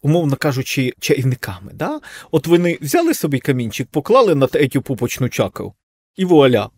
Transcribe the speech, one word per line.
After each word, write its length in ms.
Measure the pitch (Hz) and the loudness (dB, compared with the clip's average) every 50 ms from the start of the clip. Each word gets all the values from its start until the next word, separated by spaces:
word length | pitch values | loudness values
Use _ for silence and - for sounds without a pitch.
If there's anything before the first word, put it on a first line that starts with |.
умовно 340 | - 143 160 175 165 143 135 | 0 0 2 2 2 0 -2
кажучи, 560 | - - 151 123 135 127 - - 143 127 127 - - | -2 -2 -2 -2 -2 -4 -4 -4 -2 -2 -4 -4 -4
чарівниками. 720 | - - - 135 123 131 127 - - 107 92 90 98 - - | -2 0 0 2 2 -2 -2 -2 -6 -10 -12 -12 -14 -16 -12
Да? 260 | - 156 214 302 - - - - - - - | -8 -8 -8 -8 -8 -12 -16 -20 -20 -10 -2
От 160 | - 151 - | -2 -2 2
вони 320 | 160 170 175 175 175 165 - | 2 2 2 2 2 -2 -4
взяли 340 | 143 139 - 349 339 330 302 | -4 -2 0 2 2 2 0
собі 240 | - - 151 139 123 | -2 -2 -4 -4 -2
камінчик, 500 | - 151 131 127 117 110 - - 127 - | -2 -2 -2 -2 -2 -4 -6 -8 -8 -6
поклали 440 | - 151 - - 226 269 240 196 156 | -6 -4 0 2 4 4 4 4 4
на 120 | 139 135 | 2 2
третю 360 | - - 147 147 131 - 135 | 0 2 0 0 0 0 -4
пупочну 460 | - - 131 104 123 120 - - 131 120 | -4 -4 -6 -4 -4 -6 -4 -4 -4 -4
чакру, 460 | - - 107 92 - - 92 92 - _ _ _ _ _ _ _ _ | -2 -2 -4 -4 -4 -8 -12 -12 -14 _ _ _ _ _ _ _ _
і 80 | - 190 | -4 0
вуаля. 460 | 180 175 151 139 131 120 104 104 - _ | 4 6 6 6 6 4 2 0 -2 _